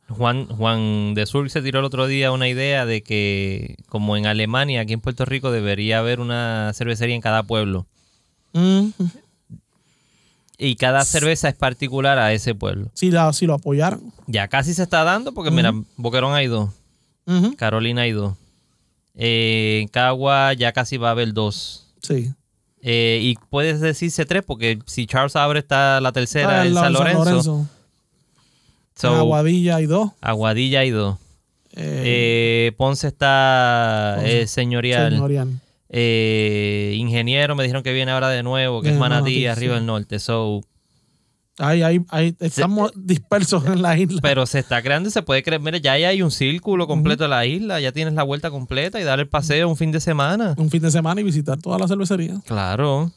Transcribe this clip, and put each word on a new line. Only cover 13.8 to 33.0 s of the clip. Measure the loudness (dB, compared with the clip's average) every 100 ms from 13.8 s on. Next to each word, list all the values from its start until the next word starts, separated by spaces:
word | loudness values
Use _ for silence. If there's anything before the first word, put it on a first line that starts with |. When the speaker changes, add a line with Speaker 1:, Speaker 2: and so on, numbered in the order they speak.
| 0 -2 -10 -18 -6
Speaker 1:
Ya | -4 0
casi | 0 0
se | -2
está | 0 2
dando, | 2 0 -2
porque | -6 0
mira, | 2 2
Speaker 2:
Ujú. | 0 -6 -8
Speaker 1:
Boquerón | -4 0 0
hay | 0 0
dos. | 0 -2 -6 _ _ _ _ -2
Speaker 2:
Ujú. | 2 2 0
Speaker 1:
Carolina | -2 0 0 0
hay | 0
dos. | 0 -2 -6 _ _ _ _ _ _ _ -4
Eh, | 0 2 2 2 2 0
en | -2
Cagua | 0 0 2 2 2 2
ya | 2 0
casi | 0 -2 -2
va | 0
a |
haber | 0 0
dos. | -2 -2 -4 -10 -16 _ _
Speaker 2:
Sí. | -4 -2 -2 -8 _ _ _ _
Speaker 1:
Eh, | -2 0 2 2
y | 0 -2 -4
puedes | -2 0 0
decirse | 0 -2 -2 -2 -2
tres, | -2
porque | -2 -4 -2 -2 -6
si | -6 -2
Charles | 0 0 2
abre | 0 0
está | 0 2 2 2
la | 0
tercera | 0 -2 0 2 4
Speaker 2:
Ah, | 4
Speaker 1:
en |
Speaker 2:
la | 4
Speaker 1:
San | 4
Speaker 2:
San | 4
Speaker 1:
Lorenzo. | 4 4 4
Speaker 2:
Lorenzo. | 4 2 0 -4 _ _ _ _ _ _ _ _ _ _ _ _ -4
Speaker 1:
So, | 0
Speaker 2:
En | 2
Aguadilla | 4 4 4 2 2 2
hay | 2
dos. | 2 0 -4
Speaker 1:
Aguadilla | -4 0 2 2 2 2
hay | 2
dos. | 2 0 -2 _ _ _ _ _
Speaker 2:
Eh, | -10 -6 -2 0 2 4 4 4 2 2
Speaker 1:
Eh, | 0
Ponce | 0 0